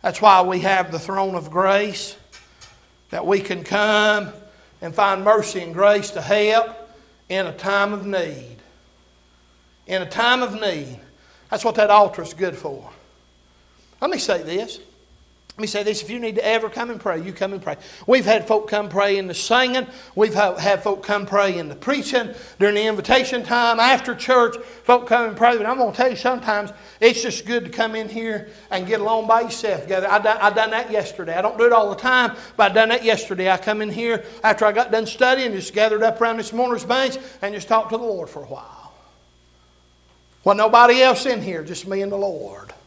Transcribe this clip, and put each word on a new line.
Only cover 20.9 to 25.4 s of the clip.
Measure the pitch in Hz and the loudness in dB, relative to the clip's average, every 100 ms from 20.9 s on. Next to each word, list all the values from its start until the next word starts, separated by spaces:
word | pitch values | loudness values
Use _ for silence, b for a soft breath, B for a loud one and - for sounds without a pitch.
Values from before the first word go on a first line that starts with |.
| 196 | -4
come | - 208 190 | -2 -4 0
pray | 202 196 175 | 0 2 -2
in | 156 | -8
the | 139 | -8
preaching, | - 285 - 254 220 B B B | -4 -4 0 -2 -2 B B B
during | 202 | 2
the | 208 | 2
invitation | 220 214 - 262 262 247 | 0 -2 2 2 2 -6
time, | - 240 233 226 | -2 0 2 4
after | 240 247 247 240 | 4 4 0 -8
church. | - 254 233 - B B | 2 4 4 -2 B B
Folk | - 247 240 | 2 2 4
come | 233 226 | 0 0
and | |
pray. | 196 | 2